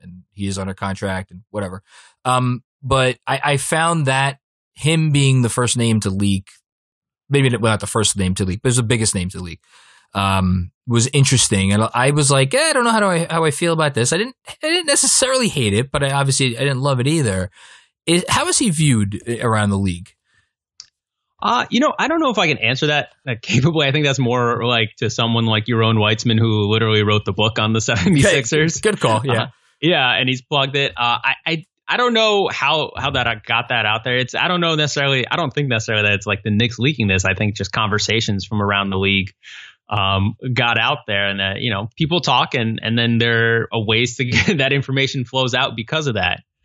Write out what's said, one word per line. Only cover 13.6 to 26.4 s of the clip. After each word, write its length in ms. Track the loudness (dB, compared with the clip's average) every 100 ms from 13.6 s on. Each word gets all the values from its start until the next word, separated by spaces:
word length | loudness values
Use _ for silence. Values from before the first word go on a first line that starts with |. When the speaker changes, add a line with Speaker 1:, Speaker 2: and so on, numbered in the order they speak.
| 0
Speaker 1:
about 200 | 0 0
this." 180 | 0 0
I 60 | 0
didn't, 180 | -4 -8 -20
I 80 | -8
didn't 260 | -2 -2 0
necessarily 600 | 0 2 2 2 2 0
hate 260 | 0 0
it, 180 | 0 0
but 120 | -2
I 80 | -2
obviously, 460 | 0 0 2 0 0
I 40 |
didn't 200 | -2 -2
love 180 | -2 0
it 80 | 0
either. 440 | 0 0 -2 -4 -8 -20 -20 _ _ -2
Is, 180 | 0 2
how 200 | 0 0
is 100 | 0
he 140 | 0
viewed 500 | 2 2 2 0 -4 -6 -4
around 300 | -2 0 0
the 80 | 0
league? 320 | -2 -4 -10 _ _ _ _ _ _ -20 -20 _ _ _ _ _
Speaker 2:
Uh, 240 | -2 -2 0
you 100 | 0
know, 140 | 2 0
I 100 | 0
don't 120 | 0
know 120 | 0
if 60 | 2
I 100 | 0
can 100 | 0
answer 300 | 0 0 0
that, 220 | 0 -2 _ -8
uh, 80 | -8
capably. 460 | -2 2 2 2 2
I 40 |
think 140 | 2 0
that's 140 | 0
more, 460 | 0 2 0 0 0
like, 240 | 0 0 -2
to 120 | -4
someone 360 | 0 0 2 2
like 200 | 0 0
Yaron 300 | 2 2 2
Weitzman, 420 | 2 2 2
who 320 | 2